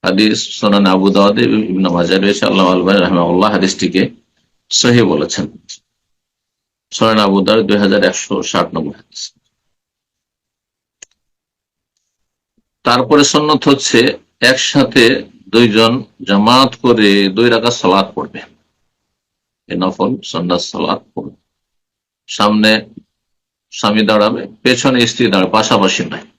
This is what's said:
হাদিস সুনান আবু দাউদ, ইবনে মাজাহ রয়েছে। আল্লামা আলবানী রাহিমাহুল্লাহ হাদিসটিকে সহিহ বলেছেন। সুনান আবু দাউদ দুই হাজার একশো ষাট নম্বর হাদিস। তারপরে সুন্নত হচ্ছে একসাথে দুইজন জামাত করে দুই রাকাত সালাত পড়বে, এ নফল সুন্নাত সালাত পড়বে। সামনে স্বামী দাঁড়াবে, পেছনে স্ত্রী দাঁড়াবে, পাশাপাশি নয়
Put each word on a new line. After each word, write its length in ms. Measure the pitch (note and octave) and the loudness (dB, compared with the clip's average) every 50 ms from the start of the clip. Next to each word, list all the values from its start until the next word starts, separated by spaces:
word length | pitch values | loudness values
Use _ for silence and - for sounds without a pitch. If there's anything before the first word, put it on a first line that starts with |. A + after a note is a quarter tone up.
| - | -2
হাদিস 340 | F2+ F#2+ F#2+ G#2+ G#2+ G2+ - - - - - | -2 0 2 2 0 0 -2 -6 -10 -10 -4
সুনান 260 | - G#2+ G2+ G2+ G2+ | -2 0 2 2 2
আবু 240 | F#2+ F#2 F#2+ F#2+ G2+ | 2 2 2 2 2
দাউদ, 280 | F#2+ G2+ G2+ G2+ G#2+ A2 | 2 2 2 2 2 0
ইবনে 500 | A#2+ - - A2 G#2+ - F#2 F#2+ F#2+ F2+ | 0 0 0 -2 -2 -2 -2 -2 -2 -2
মাজাহ 300 | E2+ F2 E2+ E2+ F#2 F#2+ | 0 -2 -2 0 0 0
রয়েছে। 260 | G2 G2+ G2+ - - | 0 0 -2 0 -2
আল্লামা 260 | G#2+ G2+ F#2+ F#2+ F2+ | -2 0 2 2 2
আলবানী 280 | F#2 F#2 F2+ F#2 G2+ G2+ | 2 0 0 2 2 2
রাহিমাহুল্লাহ 520 | F2+ F2+ F#2 F2 F2 E2+ F2 F2+ F#2+ G#2+ | 2 0 0 0 0 0 0 0 0 0
হাদিসটিকে 580 | G#2 F#2+ F#2+ F#2+ - - - A#2 F2+ F#2 - - - _ _ _ _ _ _ _ _ _ _ _ | 0 -2 -2 -4 -2 -2 -6 -2 0 -2 -2 -2 -6 _ _ _ _ _ _ _ _ _ _ _
সহিহ 340 | - - - B2 A#2+ A#2+ A#2 | -4 0 2 2 4 4 2
বলেছেন। 400 | F#2+ E2+ D2 D2 - - - E2+ D2 - - _ _ - - _ _ _ _ _ _ _ _ _ _ _ _ _ _ _ _ _ _ _ _ _ _ | 2 0 -2 -4 -4 -6 -8 -8 -8 -10 -18 _ _ -20 -20 _ _ _ _ _ _ _ _ _ _ _ _ _ _ _ _ _ _ _ _ _ _
সুনান 280 | - - A#2 A2+ A2 A2 | -4 -2 0 2 2 2
আবু 220 | G#2 G2 G2 G2 | 2 2 2 0
দাউদ 240 | F#2+ F#2+ G#2+ A2+ A2 | 2 2 2 0 2
দুই 120 | G2 G#2+ G2+ | 2 0 0
হাজার 260 | G2+ G2 G2 G2+ F#2+ | 2 2 2 2 2
একশো 400 | F#2 - - - - G2+ - - | 0 -2 -2 -8 -6 -6 -6 -6
ষাট 300 | - - - F2+ E2+ - | -4 -2 -4 -4 -2 -4
নম্বর 220 | E2 D#2 C#2+ C#2+ | -8 -8 -8 -12
হাদিস। 380 | - - _ _ - - - _ _ _ _ _ _ _ _ _ _ _ _ _ _ _ _ _ _ _ _ _ _ _ _ _ _ _ _ _ _ _ _ _ _ - _ _ _ _ _ _ _ _ _ _ _ _ _ _ _ _ _ _ _ _ _ _ _ _ _ _ _ _ _ _ _ _ _ _ _ _ | -14 -20 _ _ -16 -16 -16 _ _ _ _ _ _ _ _ _ _ _ _ _ _ _ _ _ _ _ _ _ _ _ _ _ _ _ _ _ _ _ _ _ _ -20 _ _ _ _ _ _ _ _ _ _ _ _ _ _ _ _ _ _ _ _ _ _ _ _ _ _ _ _ _ _ _ _ _ _ _ _
তারপরে 400 | - A#2+ B2 B2+ A#2 D3+ C#3+ C#3+ | -2 0 0 0 2 2 2 2
সুন্নত 440 | - - D3+ D3+ D3+ D3+ C#3 - D3 | 2 0 -2 0 0 -2 0 2 0
হচ্ছে 500 | C#3 C#3 - - - B2 A#2 - - - _ _ _ _ | 0 0 -2 -2 0 2 2 2 -2 -6 _ _ _ _
একসাথে 840 | - A#2+ B2+ B2 - - - D3 C3 B2 - C#3 A#2 A2+ C3+ - - - _ - _ - | 0 0 0 0 -2 -2 0 0 -2 0 2 2 4 4 2 0 -6 -12 _ -20 _ -2
দুইজন 560 | - A2+ A#2+ A#2 G#2 G#2+ A2+ A2+ A#2 C3+ - - _ _ - - | 2 2 4 4 4 2 2 2 2 -2 -6 -10 _ _ -6 -2
জামাত 480 | G2 G2 G#2 A2 B2 B2+ C3+ B2+ - - | 0 2 2 4 4 4 2 0 -2 -4
করে 460 | - B2+ A#2+ A2 A2 G2+ G2 G2+ G2 G2 | 0 0 2 2 4 2 2 2 2 0
দুই 220 | F#2 G#2 A#2 A#2+ | 0 0 0 2
রাকাত 240 | A#2 A2+ A2+ A#2+ A#2+ | 2 0 0 -2 -4
সালাত 380 | - - F#2 F#2 G2 F#2+ - - | -2 0 0 2 2 0 -2 -6
পড়বে, 240 | - - - - - - - _ _ _ _ _ _ _ _ _ _ _ _ _ _ _ _ _ _ _ _ _ _ _ _ | -10 -10 -10 -12 -18 -20 -20 _ _ _ _ _ _ _ _ _ _ _ _ _ _ _ _ _ _ _ _ _ _ _ _
এ 80 | F2 | -8
নফল 460 | F2 F2+ F#2 F#2 - F#2 G2+ - - | -4 -4 -4 -4 -4 -4 -4 -4 -6
সুন্নাত 380 | - - - E2 F2 F2 F2+ F2 | -8 -10 -8 -8 -4 -2 -2 -4
সালাত 420 | - - - - D#2 D#2 F#2 - _ _ _ | -4 -6 -8 -8 -4 -4 -4 -6 _ _ _
পড়বে। 200 | - D2 - - _ _ _ _ _ _ _ _ _ _ _ _ _ _ _ _ _ _ _ | -14 -14 -14 -18 _ _ _ _ _ _ _ _ _ _ _ _ _ _ _ _ _ _ _
সামনে 580 | - - G#2 G#2 G#2+ G#2+ G#2+ A2 G#2+ A2 - - - - _ _ _ _ _ _ _ _ _ _ _ _ _ _ | -4 -2 0 0 2 2 2 2 0 0 -2 -8 -20 -20 _ _ _ _ _ _ _ _ _ _ _ _ _ _
স্বামী 300 | - - - G#2+ G#2 A2 A2 | -14 -4 -2 -2 0 0 2
দাঁড়াবে, 420 | G#2 A2 G#2+ G#2 G#2+ A#2+ - - - - _ | 2 2 2 2 0 0 -4 -8 -12 -16 _
পেছনে 460 | _ C3 B2+ A#2+ - C#3+ B2+ B2 A#2 A2+ | _ -2 0 2 0 0 2 2 0 0
স্ত্রী 240 | - - B2+ A2 | 0 0 0 0
দাঁড়াবে, 200 | F#2+ F#2+ F#2 F2+ | 2 0 0 0
পাশাপাশি 540 | F#2+ A2 G#2+ - - G#2 G2 F#2+ - - F#2 | 0 0 0 2 2 2 2 0 -2 -2 -6
নয় 200 | E2+ - - - _ _ | -6 -10 -14 -16 _ _